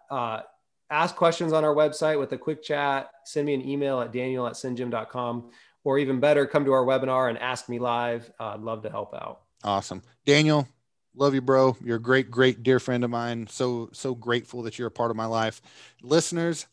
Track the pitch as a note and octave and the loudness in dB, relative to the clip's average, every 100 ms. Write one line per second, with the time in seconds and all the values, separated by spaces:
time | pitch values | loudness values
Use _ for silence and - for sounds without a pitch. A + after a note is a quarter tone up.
0 | - C3+ A#2 A2 - _ _ _ - D3+ | -8 -6 -4 -6 -10 _ _ _ -4 0
1 | E3+ - E3+ E3 E3+ D#3 D3+ D3 D3+ D3+ | 0 2 2 2 0 2 2 4 2 2
2 | D#3 D3+ C3+ B2+ - D#3 - D3 C#3+ C3+ | 0 0 -2 -6 -6 -8 -4 -2 0 -2
3 | - _ - D3+ D3 C#3 C3+ C#3 C#3 C3 | -4 _ -8 -4 -2 -2 -2 -2 -2 -2
4 | A#2 B2 C3 B2+ A#2+ - C3 B2 B2 A#2 | -2 -4 -4 -4 -4 -6 -8 -6 -4 -6
5 | A2 B2+ A#2+ A#2+ A#2+ - _ _ C#3+ C#3 | -6 -6 -6 -6 -10 -20 _ _ -2 0
6 | C3+ C3 D3 C#3+ C#3 D3+ C#3 C3 B2+ C3 | 0 2 4 4 4 2 4 2 4 2
7 | C3 C3 B2+ A2+ B2 B2 - A#2+ B2 A#2+ | 2 0 0 -2 -4 -6 -6 -4 -2 0
8 | A#2+ A#2+ A#2 - A2 G#2+ A2+ A2+ G#2+ G#2+ | -2 -4 -8 -12 -10 -8 -8 -8 -8 -8
9 | G#2 - - B1 _ _ G#2 G2 - F#2 | -8 -10 -12 -14 _ _ -2 -2 -2 -12
10 | - _ - C#3+ D#3 D3+ C3 _ _ _ | -14 _ 4 4 6 4 2 _ _ _
11 | _ B2+ C#3 C3+ B2+ C3 C3 B2 A#2+ A#2 | _ 0 2 2 2 4 4 2 -4 -4
12 | A#2 C3 B2+ A#2+ C3 A2 A#2 B2+ - B2 | 2 2 2 4 4 4 2 2 2 -2
13 | B2 A#2 A#2+ A#2 A2 - B2+ A#2+ A2+ - | 0 -2 -4 -6 -8 -4 -4 -4 -8 -8
14 | C3+ A#2 A#2 A#2+ A#2 B2 A2+ - A#2 - | -6 -4 0 0 -2 -10 -10 -6 -8 -2
15 | A#2 A2 A2+ A2+ A2 - _ - - _ | -2 0 -2 0 0 -2 _ -20 -20 _
16 | A#2+ D#3+ - E3+ E3+ D#3 - | 2 2 2 -2 -2 -4 -8